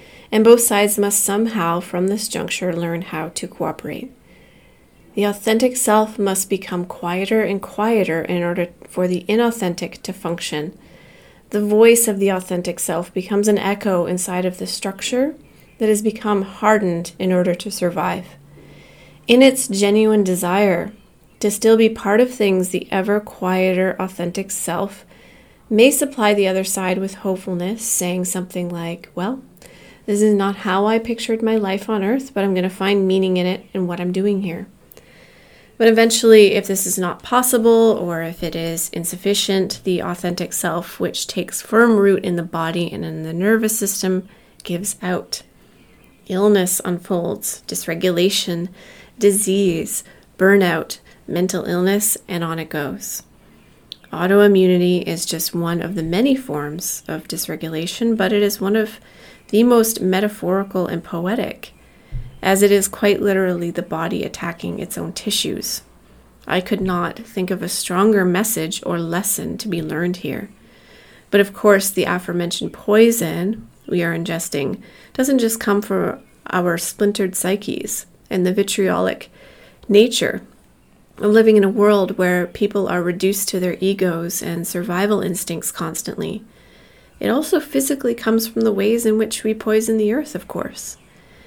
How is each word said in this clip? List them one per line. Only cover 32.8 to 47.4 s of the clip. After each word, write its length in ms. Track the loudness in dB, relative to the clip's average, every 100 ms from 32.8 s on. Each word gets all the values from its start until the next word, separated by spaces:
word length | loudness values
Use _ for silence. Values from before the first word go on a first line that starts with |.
| 0 2 2
meaning 300 | 2 2 2
in 100 | 0
it 200 | -2 -6
and 140 | -4 -4
what 140 | -2
I'm 120 | -4
doing 300 | 0 0 0
here." 240 | -2 -6 -12 _ _ -20 -20 -20 -20 -20 _ -20 _ 4
But 100 | 6
eventually, 640 | 6 4 4 8 10 8
if 140 | 4 0
this 180 | -4
is 140 | -2 -2
not 240 | -4 -6
possible, 720 | 0 0 2 4 6 6 6 2
or 220 | -2 -4
if 200 | -6 -6
it 140 | -6 -4
is 340 | -4 -4 -6
insufficient, 880 | -6 -8 -4 -2 0 0 0 0 -4
the 180 | -2 -2
authentic 500 | -4 -4 -4 -4 -6
self, 460 | -4 -4 -4 -6 -6
which 280 | -6 -4 -6
takes 360 | -6 -6 -10
firm 340 | 0 4 6 6
root 280 | 4 4
in 120 | 0 -4
the 60 |
body 480 | -4 -4 -4 -4 -4
and 120 | -6
in 180 | -8 -8
the 100 | -8
nervous 460 | -2 2 2 2 -2
system, 500 | -4 -2 -2 -2 -4 -18 _ -18
gives 320 | -8 -6 -6 -6
out. 420 | -4 -4 -6 -12 -12 _ _ _ _ _ _ _ -6
Illness 540 | 2 4 4 2 -2
unfolds, 800 | -4 -6 -2 -2 -2 -6